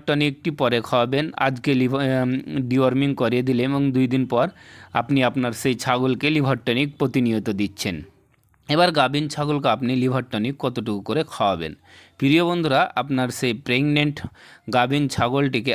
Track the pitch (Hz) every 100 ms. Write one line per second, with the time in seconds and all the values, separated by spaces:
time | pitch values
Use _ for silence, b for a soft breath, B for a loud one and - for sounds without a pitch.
0 | 147 147 147 135 170 147 127 120 110 127
1 | 120 135 156 - 135 131 120 131 127 135
2 | 135 131 127 131 - 147 123 127 131 127
3 | 139 135 120 123 127 123 127 139 139 131
4 | 127 131 123 117 160 - B B B -
5 | 117 139 123 131 123 113 139 120 131 127
6 | 131 127 147 156 135 127 123 120 147 147
7 | 135 131 120 110 104 101 101 98 107 82
8 | 76 _ _ _ _ _ - 151 180 151
9 | 127 143 151 147 147 147 139 107 123 127
10 | 127 127 120 110 113 139 135 123 113 104
11 | 104 123 156 - 104 87 80 - B B
12 | B B 135 160 170 175 160 135 185 -
13 | 135 131 127 120 127 113 - 123 147 147
14 | 147 147 - - B B - 123 123 143
15 | 139 - 120 139 139 127 127